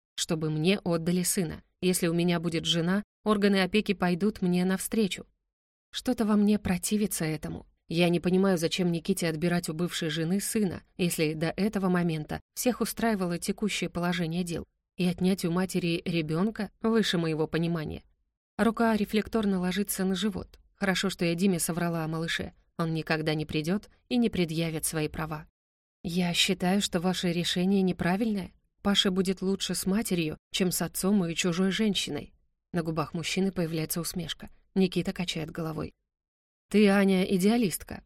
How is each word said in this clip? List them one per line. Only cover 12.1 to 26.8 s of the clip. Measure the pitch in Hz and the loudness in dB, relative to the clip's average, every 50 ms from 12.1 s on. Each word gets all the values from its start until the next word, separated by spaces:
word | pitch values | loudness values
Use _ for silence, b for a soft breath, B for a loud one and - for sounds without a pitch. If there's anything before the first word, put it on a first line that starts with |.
| 160 156 151 - 160 156 - _ - | -2 -4 -6 -6 -8 -8 -10 _ -10
всех | - - 254 220 - | -2 0 0 0 0
устраивало | 226 - - - 226 233 220 190 185 175 175 170 | -2 -4 -4 -2 -2 0 0 0 -2 -2 -4 -4
текущее | - - 196 - 220 196 - - 185 170 | -4 -4 -4 -2 -2 -4 -2 -2 -4 -4
положение | - 175 175 175 180 175 175 160 165 180 185 | -4 -2 -2 -2 0 0 -2 -2 -2 -4 -4
дел. | 170 170 - - _ _ _ _ _ _ - | -4 -6 -8 -8 _ _ _ _ _ _ -2
И | 175 | 0
отнять | 180 175 - 175 185 196 180 - | 0 0 2 2 2 2 2 0
у | 175 | -2
матери | 165 175 190 185 - 180 165 170 170 - - | 0 0 -2 0 -2 -2 0 0 -2 -2 -2
ребёнка | - 165 170 160 151 156 165 190 226 214 - 208 - _ _ | -2 -2 -2 0 0 0 0 0 0 -2 -4 -8 -8 _ _
выше | - 220 226 226 202 - - 170 | 0 2 4 4 2 2 2 0
моего | 165 160 160 151 156 | 0 0 0 0 -2
понимания. | 156 - 160 170 165 170 165 151 147 - - - _ _ _ _ _ _ _ _ _ _ - | 0 0 0 0 0 0 -2 -4 -6 -8 -10 -12 _ _ _ _ _ _ _ _ _ _ 2
Рука | 208 226 220 - 233 226 220 | 2 2 4 4 2 2 4
рефлекторно | 208 208 - - 214 202 - - 226 214 202 196 185 | 2 0 0 0 0 0 0 0 0 2 2 0 0
ложится | 180 180 180 196 208 - - - 190 | 0 0 0 -2 -2 -4 -2 -2 -2
на | 190 190 | -2 0
живот. | 180 185 220 185 180 - - - - _ _ _ | 0 -2 -2 -4 -4 -10 -12 -16 -20 _ _ _
Хорошо, | - 202 190 180 - - 190 | -4 0 0 0 2 0 -2
что | - - 180 | -2 0 0
я | 170 170 | 0 2
Диме | 170 185 202 185 165 | 4 4 2 4 2
соврала | - - 165 175 170 170 170 165 160 | 0 -2 -2 -2 -2 -2 -2 -2 -2
о | 156 | -2
малыше. | 160 160 165 165 - - 185 - - _ _ _ _ - | -4 -4 -4 -2 -4 -4 -4 -8 -12 _ _ _ _ -4
Он | 170 165 160 | -2 0 0
никогда | 160 151 - 165 160 156 160 156 | -2 0 0 0 0 2 0 0
не | 156 151 | 0 -2
придёт | - - 156 151 165 185 208 - - - _ _ - | -2 -2 -2 0 0 -2 -2 -2 -8 -20 _ _ -2
и | 247 247 | 0 2
не | 233 214 | 2 2
предъявит | - 175 180 160 160 160 165 165 160 156 - | 2 0 -2 0 0 -2 -2 -2 -2 -4 -4
свои | - - 160 151 151 | -4 -2 -2 -2 -2
права. | - 160 160 156 160 151 160 - _ _ _ _ _ _ _ _ _ _ - | -4 -6 -6 -6 -6 -10 -12 -16 _ _ _ _ _ _ _ _ _ _ -8
Я | 175 165 185 180 175 170 | -4 0 0 0 2 2
считаю, | - - - 185 180 185 180 190 208 | 0 2 0 0 0 0 0 2 2